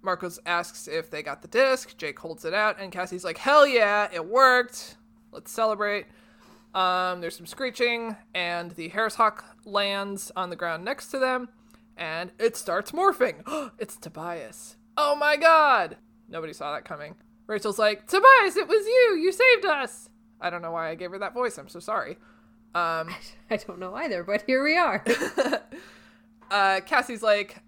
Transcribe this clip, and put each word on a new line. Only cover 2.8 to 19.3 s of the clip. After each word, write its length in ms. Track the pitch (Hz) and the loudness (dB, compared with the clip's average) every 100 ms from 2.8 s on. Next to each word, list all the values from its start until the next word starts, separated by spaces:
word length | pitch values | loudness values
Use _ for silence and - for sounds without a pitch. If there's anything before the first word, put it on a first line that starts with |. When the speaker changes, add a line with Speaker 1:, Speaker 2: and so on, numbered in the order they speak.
Speaker 1:
and 100 | 196 | -10
Cassie's 340 | 185 180 180 | -8 -8 -6
like, 120 | 180 165 | -8 -4
"Hell 300 | 277 294 285 | 4 6 8
yeah, 420 | 247 208 208 208 | 6 4 4 0
it 120 | 175 | -4
worked. 720 | 165 240 262 247 240 - - - _ _ _ | 0 6 6 6 2 -8 -16 -20 _ _ _
Let's 200 | - - | -20 -12
celebrate." 540 | - 220 208 208 202 - - _ _ - - _ | -2 0 0 -2 -2 -6 -20 _ _ -20 -20 _
Um, 460 | 190 185 180 185 180 | 0 0 2 -2 -4
there's 160 | 170 - | -8 -10
some 100 | 170 | -16
screeching, 720 | - 262 - 240 233 226 214 _ | -8 -8 -2 -2 -2 -6 -10 _
and 360 | 185 175 175 175 | -6 -4 -6 -8
the 160 | 165 165 | -10 -6
Harris 280 | 196 220 214 | -2 -2 2
Hawk 280 | 220 214 - - 214 | 0 0 -20 -20 -6
lands 680 | 202 202 196 196 196 - - | -2 -2 -2 -6 -8 -10 -6
on 120 | 180 | -6
the 60 | 170 | -6
ground 280 | 175 160 190 | -6 -6 -6
next 220 | 277 - | -8 -6
to 100 | 269 | -2
them, 320 | 254 254 247 _ _ _ _ - | -2 -2 -6 _ _ _ _ -12
and 320 | 165 160 180 - | -8 -8 -10 -2
it 180 | 226 240 | -2 -2
starts 360 | - 180 208 | -4 -4 -4
morphing. 500 | 311 392 - 247 - 233 | 2 2 2 -2 -2 -8
<gasps> 320 | 302 262 - | -8 -8 -12
It's 180 | 214 - | -14 -12
Tobias. 800 | 170 156 170 170 113 - - - _ - | -16 -12 -10 -10 -12 -18 -20 -20 _ -2
Oh 180 | 294 294 | 0 2
my 200 | 294 294 | 2 4
god! 640 | 330 320 294 240 165 - _ _ _ | 6 8 6 4 0 -8 _ _ _
Nobody 240 | 165 160 | -10 -10
saw 180 | 151 147 | -8 -8
that 120 | 147 - | -8 -8
coming. 300 | 151 147 - _ _ - | -14 -14 -18 _ _ -8
Rachel's 320 | 214 208 202 | -4 -4 0
like, 280 | 214 208 - | 0 0 -2
"Tobias, 500 | 381 508 523 392 403 | 6 10 10 6 0
it 120 | 349 | 0
was 180 | 440 415 | 0 4
you! 320 | 508 480 349 | 4 4 4
You 100 | 349 | -2